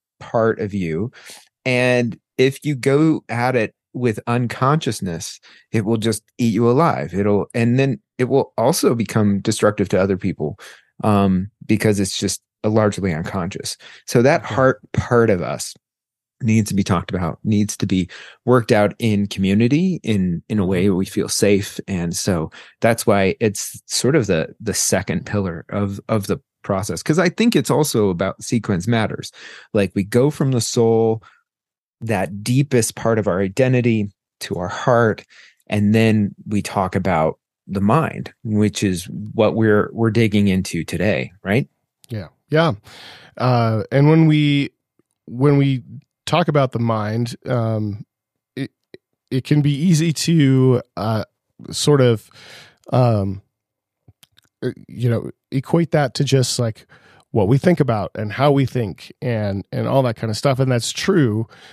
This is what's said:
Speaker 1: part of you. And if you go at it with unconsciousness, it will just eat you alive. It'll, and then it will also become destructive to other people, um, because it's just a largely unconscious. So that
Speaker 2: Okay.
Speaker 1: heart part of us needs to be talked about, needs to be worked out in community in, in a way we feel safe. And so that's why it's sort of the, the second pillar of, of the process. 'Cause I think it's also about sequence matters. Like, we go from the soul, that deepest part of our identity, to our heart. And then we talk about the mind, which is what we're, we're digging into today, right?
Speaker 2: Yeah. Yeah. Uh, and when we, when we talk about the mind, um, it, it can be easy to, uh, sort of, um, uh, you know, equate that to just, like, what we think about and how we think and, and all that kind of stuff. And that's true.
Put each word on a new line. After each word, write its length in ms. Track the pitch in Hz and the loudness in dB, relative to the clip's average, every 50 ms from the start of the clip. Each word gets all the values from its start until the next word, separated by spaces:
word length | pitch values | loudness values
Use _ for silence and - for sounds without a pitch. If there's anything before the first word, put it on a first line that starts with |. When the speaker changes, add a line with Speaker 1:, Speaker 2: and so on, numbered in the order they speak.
| _ _ _ _ | _ _ _ _
Speaker 1:
part 400 | - - - 117 113 113 - - | -14 -4 -2 0 2 2 0 -2
of 140 | 107 101 101 | -4 -6 -4
you. 380 | 101 90 82 78 82 107 135 - - - - - - - _ _ _ _ | -4 -4 -2 -2 -4 -4 -6 -8 -14 -20 -20 -20 -20 -20 _ _ _ _
And 520 | 131 127 123 127 123 123 123 123 117 - - _ _ _ - | -2 0 2 2 2 2 2 2 0 -4 -8 _ _ _ 2
if 260 | 131 135 139 - - | 2 2 2 -2 -4
you 100 | 151 151 | -4 -4
go 480 | 123 113 135 135 147 160 160 151 - - - | 0 0 2 2 4 4 2 2 0 -4 -6
at 260 | 113 117 120 131 131 | -4 -2 -2 0 0
it 200 | 120 107 - - _ _ _ | 0 -2 -2 -6 _ _ _
with 260 | - 135 123 120 104 - - | -8 -2 -2 -2 -2 -2 -4
unconsciousness, 1120 | 120 117 123 123 113 - - 131 131 151 160 - 131 107 - - 92 85 82 - - - - _ - - - _ _ | -2 -2 -2 -2 -4 -2 0 2 2 2 2 0 -4 -4 -4 -6 -6 -6 -8 -8 -12 -14 -18 _ -20 -20 -20 _ _
it 140 | - 113 98 | -4 -2 0
will 140 | 104 117 110 | 0 -2 0
just 240 | 104 117 107 - - _ _ - | 0 -2 -2 -4 -8 _ _ -2
eat 140 | 120 113 | 0 0
you 160 | 98 110 120 117 | 2 2 2 4
alive. 460 | 123 139 170 151 - 65 71 82 87 | 4 4 2 2 0 -2 -6 -6 -4
It'll, 320 | 98 101 104 104 98 95 - - | -2 0 2 2 0 -2 -2 -2
and 240 | 123 117 117 120 131 | -2 0 2 2 2
then 220 | 135 139 127 - - _ _ - | 2 0 -2 -4 -8 _ _ -4
it 60 | 127 | -2
will 280 | 120 131 135 131 - _ - | 0 2 0 0 0 _ 0
also 360 | 113 135 175 - - 208 131 | 0 0 2 2 2 0 2
become 460 | 117 104 - - 113 107 101 101 98 | 0 -2 -2 0 2 2 2 2 0
destructive 480 | - 113 107 - 107 104 104 - 98 - | 0 -2 0 2 2 2 2 0 -2 0
to 100 | - 92 | 2 0
other 160 | 95 98 98 | 2 0 0
people, 420 | 90 - 95 80 - 78 73 - - - - - - _ _ _ - - | -2 -2 -6 -4 -4 -6 -8 -8 -10 -16 -20 -20 -20 _ _ _ -4 -2
um, 460 | 107 104 101 98 98 92 90 95 104 - _ - | 0 2 2 2 2 2 0 -2 -6 -10 _ -2
because 340 | - 110 104 - 110 104 98 | -2 0 2 2 2 2 2
it's 180 | 98 92 - - | 0 -2 -2 -4
just 220 | 104 92 - - - _ _ _ - | -4 -4 -4 -6 -12 _ _ _ -2
a 40 | 107 | 0
largely 420 | 107 113 107 104 101 - 95 95 | 2 4 2 2 0 0 -2 -2
unconscious. 640 | 80 76 90 - - 95 85 92 - - - - - - - - - - _ | -2 -4 -6 -6 -6 -6 -6 -6 -8 -10 -10 -10 -12 -12 -16 -20 -20 -20 _
So 160 | - - 123 | 0 0 4
that 200 | 117 135 165 - - | 4 4 2 2 -2
Speaker 2:
Okay. 100 | - 110 | -4 -2
Speaker 1:
heart 260 | 120 131 131 - - - _ | 2 2 2 2 0 -8 _
part 380 | - - - - 120 117 117 110 | -4 -4 -2 2 2 4 4 4
of 120 | 98 87 | 2 0
us 320 | 78 62 69 64 - - - - _ _ _ _ _ _ _ _ _ _ _ _ | -2 -6 -6 -8 -10 -12 -14 -18 _ _ _ _ _ _ _ _ _ _ _ _
needs 280 | 127 110 110 113 104 - | 0 2 2 2 2 0
to 40 | 101 | -2
be 80 | 98 | -2
talked 280 | 98 - 98 87 87 - 95 | 0 0 0 -2 -2 -4 -6
about, 240 | 90 87 80 - - - | -4 -4 -4 -6 -6 -4
needs 320 | 107 110 104 107 101 - | 0 0 0 0 -2 -2
to 100 | - - | -6 -4
be 220 | 98 98 92 87 - - - - - - _ _ | -2 0 -2 -2 -4 -8 -18 -20 -20 -20 _ _
worked 280 | 117 123 127 110 - | 2 2 2 4 2
out 220 | 117 104 104 98 - - | 2 2 2 2 0 -2
in 280 | 120 110 104 101 101 | -2 0 0 0 -2
community 720 | 98 - 98 95 95 98 107 117 120 143 156 185 190 175 - | -2 -4 -2 0 2 2 2 2 2 2 2 0 0 -2 -4
in, 400 | - 113 107 98 92 90 85 82 - - | -4 -2 -2 0 0 -2 -2 -4 -6 -4
in 100 | 107 107 | -2 -2
a 80 | 92 | 0
way 240 | 92 95 87 92 101 | 0 0 0 2 2
we 140 | 92 90 95 | 2 0 -2
feel 240 | - - 104 - - | -4 -4 -6 -4 -4
safe. 500 | - - 110 101 104 95 98 - - - - | -2 0 2 2 2 2 0 -4 -10 -14 -8
And 280 | - 98 87 87 85 85 | -6 -4 -4 -4 -4 -6
so 340 | - - 104 92 82 78 80 - - - - _ _ | -4 -2 -2 -2 -2 -4 -6 -10 -18 -20 -20 _ _
that's 260 | - 113 113 - - | 2 2 2 2 2
why 300 | 120 104 101 98 95 - - | 2 2 4 2 0 0 0
it's 400 | 120 107 101 - - - - - - | -2 -2 -2 -4 -10 -12 -14 -16 -14
sort 300 | - - - - 120 151 | -8 -6 -2 0 0 0
of 100 | 156 110 | 0 0
the, 280 | 98 90 78 78 - - _ | 0 0 -2 -2 -4 -10 _
the 140 | 113 107 - | -8 -6 -4
second 520 | - - - 110 92 92 - 87 90 - | -2 -2 0 0 -2 -2 -4 -6 -6 -6
pillar 380 | - - 104 95 92 85 82 - - | -4 -4 -4 -4 -4 -6 -10 -12 -8
of, 320 | - 101 101 101 98 104 - - | -6 -4 -4 -4 -6 -8 -6 -4
of 180 | 113 107 98 | -4 -4 -2
the 120 | - 92 - - _ _ _ | -4 -6 -6 -6 _ _ _
process. 400 | - - 101 95 95 - 85 - | -6 -4 -4 -4 -4 -6 -8 -6
'Cause 160 | - - 151 175 | -2 0 0 2
I 100 | 170 180 | 2 0
think 260 | - - 220 240 - | 0 2 0 2 2
it's 160 | 160 107 - | 2 0 0
also 380 | 127 135 151 - - 120 104 98 | 0 0 0 0 0 0 0 0
about 340 | 90 82 95 95 - - | 0 -2 -4 -4 -6 -8
sequence 460 | - - - 117 - - 101 85 92 113 | -8 -4 -4 -4 -2 -2 -2 -2 -2 -2
matters. 420 | 120 113 107 - - - - - - - - - - - - _ - | 0 0 0 -2 -4 -8 -12 -16 -18 -20 -20 -20 -20 -20 -16 _ -2
Like, 180 | 107 98 92 - | 0 0 0 -2
we 80 | 101 | -4
go 280 | 95 101 - 120 131 147 | -4 0 2 2 2 2
from 200 | - - 160 135 | 0 0 -2 0
the 80 | 131 120 | 0 0
soul, 640 | 110 - - 123 117 113 113 113 113 113 113 113 - - _ _ _ _ _ _ _ _ _ _ _ _ _ _ | -2 -2 0 0 2 2 2 2 2 0 0 -2 -6 -16 _ _ _ _ _ _ _ _ _ _ _ _ _ _
that 420 | - 104 110 92 95 76 101 101 | -6 -4 -2 -2 -2 -4 -6 -6
deepest 540 | 104 120 123 139 143 - 127 120 107 - - | -4 0 0 2 2 2 2 0 0 0 -4
part 220 | - - 113 113 110 | -4 -2 0 0 0
of 80 | 98 104 | 0 0
our 120 | 87 92 | 0 0
identity, 680 | 98 95 98 - 131 127 131 123 117 120 113 110 104 98 - _ _ _ _ _ | -2 -2 0 0 2 2 2 2 2 2 0 0 -2 -6 -8 _ _ _ _ _
to 160 | - - 98 | -10 -8 -8
our 120 | 87 87 90 | -6 -6 -8
heart. 560 | - - - 135 123 117 117 110 98 - - _ - - - - _ _ _ - | -8 -4 0 2 4 4 4 2 0 -2 -8 _ -20 -20 -20 -20 _ _ _ -6
And 260 | 101 104 104 101 107 | -2 0 2 2 4
then 400 | 113 113 113 110 107 101 - - - - | 4 4 4 4 2 0 0 -4 -8 -10
we 140 | - 107 101 | -4 -4 -4
talk 320 | - - - 104 95 90 - | -4 -2 -2 -2 -2 0 -2
about 440 | 98 87 98 87 80 78 80 - - _ _ _ _ _ | -2 -2 0 0 2 0 0 -2 -6 _ _ _ _ _
the 140 | - 98 98 | -8 -4 -2
mind, 520 | 98 104 120 160 143 - - - - - - _ | 2 2 2 2 2 -2 -4 -10 -12 -14 -16 _
which 400 | - 113 107 104 107 104 - - | -8 -4 0 2 2 0 0 0
is 220 | 110 98 92 85 90 - - - 104 107 - | -2 -2 -2 -4 -6 -10 -12 -12 -12 -8 -2
what 200 | 107 107 98 73 | 0 0 2 2
we're, 340 | 113 113 107 104 104 - - | 2 2 4 4 2 2 -2
we're 180 | - 101 117 113 | -2 -2 -2 0
digging 380 | 104 117 117 107 101 104 104 101 | 2 2 2 2 2 2 2 2
into 360 | 92 92 90 - - 82 78 | 2 0 -2 -4 -6 -8 -8
today, 480 | - - 82 90 107 90 65 64 - - _ | -6 -6 -2 -2 0 0 -2 -4 -8 -12 _
right? 260 | - 95 101 135 - - _ _ _ _ _ _ _ _ | -4 -2 -2 -2 -2 -4 _ _ _ _ _ _ _ _
Speaker 2:
Yeah. 180 | 117 107 85 73 _ _ _ _ | -12 -12 -12 -14 _ _ _ _
Yeah. 220 | 143 156 170 156 107 101 _ - - - - - - - - - _ - | 0 2 2 2 -2 -4 _ -20 -20 -20 -20 -20 -20 -20 -20 -20 _ -4
Uh, 460 | 117 127 123 120 117 113 110 107 - - | 0 0 2 2 2 2 0 -2 -2 0
and 200 | - 139 143 151 | 2 4 4 6
when 160 | 160 165 160 | 6 6 6
we, 440 | 156 151 151 147 147 143 143 139 - - _ _ _ _ _ _ _ _ _ _ | 4 4 4 2 2 2 0 -2 -4 -8 _ _ _ _ _ _ _ _ _ _
when 300 | - 113 123 135 147 143 | -14 -4 0 2 4 4
we 260 | 139 139 139 135 127 - - 110 139 - _ _ _ _ | 4 4 2 0 -2 -6 -10 -18 -20 -20 _ _ _ _
talk 220 | - 156 160 170 - | -2 0 0 0 2
about 240 | 147 147 135 - | 2 2 2 2
the 60 | - 117 | 0 -2
mind, 580 | 120 117 113 107 104 107 110 117 120 117 - - _ | -2 0 0 -2 -2 -4 -2 -4 -4 -4 -6 -12 _
um, 580 | - 127 120 113 113 110 107 107 104 101 104 - - _ _ _ _ _ _ _ _ _ | -4 -4 -2 -2 -2 -2 -2 -4 -6 -8 -10 -14 -20 _ _ _ _ _ _ _ _ _
it, 160 | 131 139 - - _ _ _ - - _ _ _ _ _ _ | -10 -10 -10 -12 _ _ _ -20 -20 _ _ _ _ _ _
it 140 | 131 131 - | -4 -4 0
can 180 | - 151 147 | 2 2 2
be 100 | 139 147 | 4 2
easy 400 | 143 135 160 190 165 147 165 170 | 0 2 2 2 2 2 2 0
to, 720 | 151 - - 170 170 160 143 135 135 131 131 131 123 - - - _ 87 | -2 -2 0 2 2 4 4 4 4 4 4 4 2 2 0 -6 _ -6
uh, 260 | 98 110 113 110 - - _ _ _ _ _ - - - | -4 -2 -2 -2 -4 -6 _ _ _ _ _ -20 -16 -12
sort 300 | - - - 151 147 135 | -8 -2 2 2 4 6
of, 280 | 127 120 113 107 - _ _ - - - - - - - _ _ _ - | 6 4 2 0 -4 _ _ -20 -20 -20 -20 -20 -20 -20 _ _ _ -2
um, 480 | - 123 127 120 113 104 95 98 98 101 - _ _ _ _ _ _ _ _ _ _ _ _ - _ _ - _ _ _ _ _ _ _ | 2 2 4 4 2 0 -2 -4 -6 -10 -14 _ _ _ _ _ _ _ _ _ _ _ _ -20 _ _ -20 _ _ _ _ _ _ _
uh, 80 | - 127 - - - - | -8 -8 -8 -8 -16 -18
you 200 | - 107 123 120 | -8 -2 0 0
know, 220 | 117 104 - - - _ _ _ | 0 0 -2 -6 -12 _ _ _
equate 420 | - 135 - - - 170 170 - | -6 -6 -2 0 0 0 2 2
that 220 | - 151 143 123 - | 0 0 0 0 -2
to 100 | - 147 | -4 0
just, 340 | 127 135 135 123 - - - | 2 2 2 2 0 -2 -4
like, 280 | 120 113 107 - - _ - _ _ _ _ _ _ _ | -4 -4 -6 -8 -16 _ -20 _ _ _ _ _ _ _
what 180 | - 113 98 95 | 0 2 4 4
we 100 | 135 139 | 2 4
think 220 | - 185 175 - | 4 2 2 4
about 320 | 143 123 117 104 92 - - | 2 0 0 -2 -4 -6 -6
and 180 | - 107 107 | -8 -8 -6
how 200 | 104 - 135 147 | -2 2 2 4
we 120 | 139 139 135 | 4 2 0
think 480 | 123 - 127 113 95 76 - - - - _ | 0 -2 -4 -4 -4 -6 -10 -16 -20 -16 _
and, 460 | 151 127 117 107 104 101 98 98 - - | -6 -4 -2 -2 -2 -2 -4 -6 -6 -6
and 160 | - 120 113 117 | -6 -6 -4 0
all 140 | 120 139 | 0 0
that 120 | 131 120 110 | 0 0 -2
kind 140 | - - 110 | -4 -6 -6
of 60 | 107 | -6
stuff. 240 | - - 143 127 120 | -2 0 0 2 2
And 100 | 135 131 | 0 0
that's 220 | 123 120 117 - | 0 0 -2 -4
true. 560 | - - - - 202 175 139 113 104 110 113 - - - - - | -8 -4 -2 2 2 4 4 2 2 -2 -4 -6 -12 -20 -20 -20